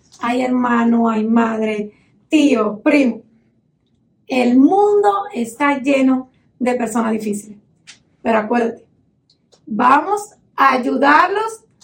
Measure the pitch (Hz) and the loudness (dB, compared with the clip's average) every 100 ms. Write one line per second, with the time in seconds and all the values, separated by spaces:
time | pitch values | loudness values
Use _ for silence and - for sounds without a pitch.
0 | _ - 240 254 254 247 247 240 233 233 | _ -10 -4 -2 -2 -2 0 0 2 2
1 | 226 220 220 233 226 220 214 208 208 _ | 0 -2 0 0 0 -2 -4 -6 -8 _
2 | _ _ - 311 277 226 208 214 302 294 | _ _ -2 2 2 2 -2 -2 0 2
3 | 247 - _ _ _ _ _ _ _ _ | 0 -4 _ _ _ _ _ _ _ _
4 | _ _ - 254 240 254 302 392 415 415 | _ _ -6 -2 2 4 4 4 4 4
5 | 208 196 - 240 226 - 285 - 262 269 | 2 0 -6 -8 -8 -2 -2 0 0 2
6 | 262 254 - _ _ - 247 240 220 240 | 2 0 -4 _ _ -6 -4 -2 -4 -4
7 | 226 214 208 202 - - _ _ - - | -2 -4 -4 -8 -10 -20 _ _ -20 -20
8 | _ _ 240 220 214 240 226 - _ _ | _ _ -2 -2 0 -2 -2 -6 _ _
9 | _ _ _ _ _ _ 302 214 247 302 | _ _ _ _ _ _ -10 -2 2 2
10 | 370 415 - _ _ - 269 254 262 262 | 0 -6 -6 _ _ -2 0 0 -4 0
11 | 277 311 359 403 453 - _ _ | 2 4 2 -2 -6 -10 _ _